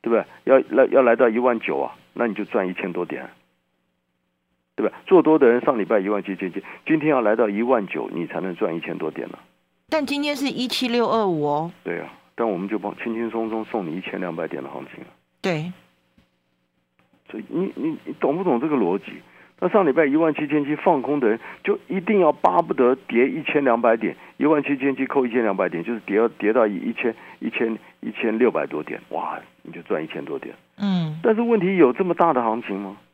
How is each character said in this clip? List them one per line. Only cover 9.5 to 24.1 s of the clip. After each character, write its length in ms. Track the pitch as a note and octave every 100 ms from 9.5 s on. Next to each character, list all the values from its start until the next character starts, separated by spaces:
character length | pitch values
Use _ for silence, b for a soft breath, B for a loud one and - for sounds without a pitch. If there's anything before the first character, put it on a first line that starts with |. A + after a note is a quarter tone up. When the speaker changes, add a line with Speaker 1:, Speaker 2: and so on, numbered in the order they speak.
| _ _ _ _
Speaker 2:
但 160 | D#4+ C#4
今 180 | C#4+
天 100 | D4
是 140 | C#4+ C#4
一 180 | - B3
七 220 | - B3+
六 220 | A#3+ A3+
二 180 | A3+ G3+
五 160 | E3
哦。 280 | D3 D3 E3 E3+
Speaker 1:
对 160 | - E2+
啊， 100 | D#2+ - _ -
但 120 | A#2
我 100 | F2+
们 120 | G2
就 80 | G#2
帮， 180 | G2+ -
轻 180 | A#2+ A2+
轻 140 | A#2
松 180 | A2+ A2+
松 160 | A2+ A2
送 200 | A2+ F2
你 100 | E2
一 40 |
千 180 | - F#2
两 160 | F2+ E2
百 120 | D#2+
点 140 | D2+
的 80 | C2+
行 160 | C#2+ -
情 100 | -
啊。 60 | - _ _ _
Speaker 2:
对。 300 | G3 D#3+ E3 F3+ _ _ _ _ _ _ _ _ _ _ _ _ _ _ _
Speaker 1:
所 80 | G#2+
以 40 | -
你， 220 | - G3 -
你， 220 | D3 D3+ -
你 80 | -
懂 180 | B2 D#3
不 60 |
懂 160 | F#3 A#2+
这 80 | D#3
个 80 | D3
逻 220 | F2+ F#2+
辑？ 60 | - - - b b b
那 80 | F#3
上 180 | G#3 F3
礼 40 |
拜 140 | C3 D3+
一 100 | D3
万 160 | E3 D3
七 120 | D3+
千 160 | D3+
七 120 | C#3+ D3
放 260 | - C3+
空 180 | B2 D3
的 80 | A#2+
人， 120 | A2+ B B
就 160 | - - -
一 120 | F#3
定 200 | F3 G#3
要 120 | E3
巴 300 | C#3+ - F3
不 140 | E3 D3+
得 180 | B2 C3 -
跌 200 | A2+ C3
一 140 | D#3
千 220 | D3 D3
两 180 | C#3 A#2
百 160 | A#2+ A2+
点， 180 | A2+